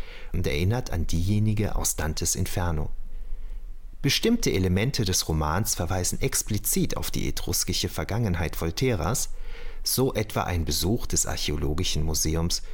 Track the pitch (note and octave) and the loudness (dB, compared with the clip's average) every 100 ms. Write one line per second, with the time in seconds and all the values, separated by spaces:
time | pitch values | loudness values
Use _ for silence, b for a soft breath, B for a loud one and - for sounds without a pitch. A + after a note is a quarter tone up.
0 | B B B - E2+ C#2+ F2 A#2+ - E2+ | B B B -2 0 2 2 2 0 0
1 | D#2 E2 E2+ G#2+ G#2+ G#2+ G#2 - - - | 2 2 4 4 4 2 2 2 0 0
2 | D2+ D#2+ E2+ - F#2 - F2 D2+ D2+ - | -2 0 -2 0 0 0 0 0 0 -2
3 | - b b b b b b - - - | -2 b b b b b b -10 -10 -2
4 | C#3+ - A3 A#3 - - F#2 F2+ A#2 - | 0 2 2 4 2 2 2 2 2 0
5 | G#2+ F2+ - D#2+ D2+ E2 A2 - E2+ F#2 | 0 0 0 0 2 0 0 -2 0 0
6 | F2+ - C3+ - - G#2 - - D3 - | 0 0 0 0 -2 -2 0 0 2 0
7 | D#2+ - - - - - - F2 F2 - | -2 0 0 0 0 -2 0 0 -2 -2
8 | D#2 G2+ A#2 E2 E2 - E2+ - C3 G#2+ | -2 0 0 2 0 -2 -2 0 0 2
9 | D#2+ A#2 - B B B B B - - | 0 0 0 B B B B B -2 2
10 | B2+ - G#2+ - - F2 D#2 D2 E2+ A#2+ | 2 0 -2 -2 0 0 0 0 2 0
11 | - - - - - D2 D2+ D2+ D#2+ D#2 | 0 0 0 -2 -2 0 0 0 0 2
12 | D#2 D#2+ - D#2+ E2+ - B | 2 2 2 2 0 0 B